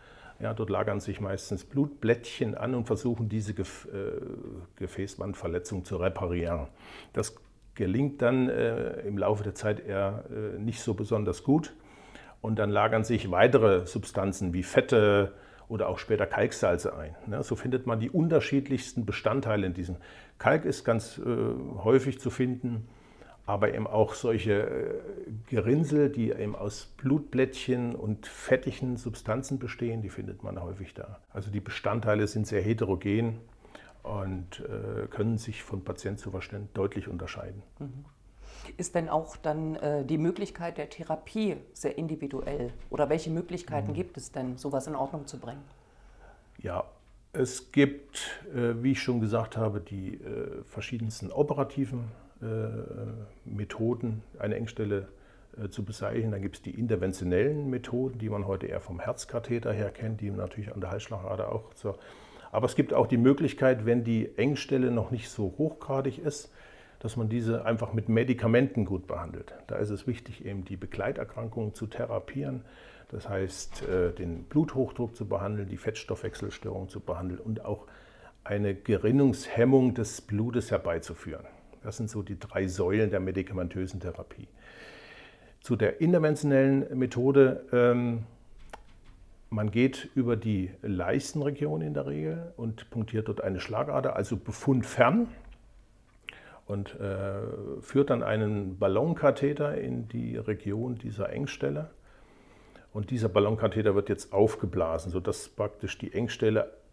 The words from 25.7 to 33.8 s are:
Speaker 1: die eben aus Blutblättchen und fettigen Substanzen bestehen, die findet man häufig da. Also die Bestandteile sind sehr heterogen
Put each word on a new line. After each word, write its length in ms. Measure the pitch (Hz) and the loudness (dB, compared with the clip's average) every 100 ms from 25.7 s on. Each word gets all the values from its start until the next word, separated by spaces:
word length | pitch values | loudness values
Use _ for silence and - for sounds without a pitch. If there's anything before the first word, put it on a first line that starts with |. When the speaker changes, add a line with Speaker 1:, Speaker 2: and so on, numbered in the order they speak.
| 147 147 151 143 | 4 4 4 4
Speaker 1:
die 220 | 131 113 | 2 0
eben 240 | - 104 | 0 -4
aus 300 | 104 104 - - - | -4 -6 -8 -14 -4
Blutblättchen 960 | 131 147 - 127 131 - - 123 120 | 0 2 2 2 2 0 -2 0 0
und 320 | - 107 107 | -2 -2 -4
fettigen 720 | - - - 131 131 - 127 120 | -6 -6 2 2 2 -4 -4 -4
Substanzen 600 | 117 - - 120 135 135 | -6 -6 -2 -2 -2 -4
bestehen, 420 | 120 - 117 113 | -6 -6 -4 -4
die 80 | 98 | -6
findet 320 | - 98 95 | -8 -10 -10
man 200 | 95 87 | -10 -8
häufig 300 | 87 98 - | -8 -8 -12
da. 260 | - - 98 _ | -12 -14 -14 _
Also 180 | 98 98 | -10 -4
die 80 | 101 | -4
Bestandteile 640 | 107 - 101 110 107 104 | -4 -2 0 2 4 4
sind 220 | 104 110 104 | 2 0 0
sehr 140 | 101 | 2
heterogen 800 | 104 110 98 92 101 110 117 113 - - - - | 2 2 2 2 2 2 2 -2 -10 -20 -20 -20